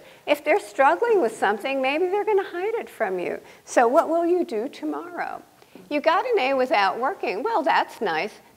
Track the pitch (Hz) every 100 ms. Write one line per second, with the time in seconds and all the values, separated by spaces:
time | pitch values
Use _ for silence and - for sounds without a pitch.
0 | - - - 294 302 392 - - 269 349
1 | 480 415 226 - 196 214 277 269 262 302
2 | 359 415 415 392 381 349 403 453 - -
3 | 214 180 175 - - - - - 233 302
4 | 285 330 339 359 - 214 262 - 302 294
5 | 349 349 170 - - _ _ - - 294
6 | 311 359 494 440 254 269 254 208 196 220
7 | 262 392 294 190 415 427 294 190 - -
8 | 202 160 202 - -